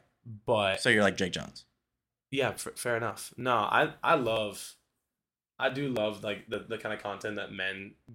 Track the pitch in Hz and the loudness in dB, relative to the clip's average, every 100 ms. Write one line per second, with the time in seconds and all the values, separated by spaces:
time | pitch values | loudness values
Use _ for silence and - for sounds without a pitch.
0 | _ _ 120 104 - 110 98 98 127 110 | _ _ -16 -10 0 2 2 2 4 6
1 | 98 90 92 87 - - - _ _ _ | 6 4 -2 -2 -8 -14 -20 _ _ _
2 | _ _ - 135 123 98 - - 123 117 | _ _ -6 0 0 -2 -10 -6 -2 0
3 | 113 98 - - 127 117 101 117 156 - | -2 -6 -12 -6 0 2 4 4 2 2
4 | 127 160 113 113 107 98 - - _ _ | 4 4 4 0 -2 -6 -14 -16 _ _
5 | _ _ _ _ _ - 131 131 143 117 | _ _ _ _ _ -4 -2 0 -2 0
6 | 107 101 107 101 - 107 95 107 110 104 | 0 -2 -6 -6 -6 -8 -6 -6 -6 -6
7 | 104 95 107 104 98 98 95 95 101 - | -6 -6 -6 -6 -8 -6 -4 -6 -10 -18
8 | - | -18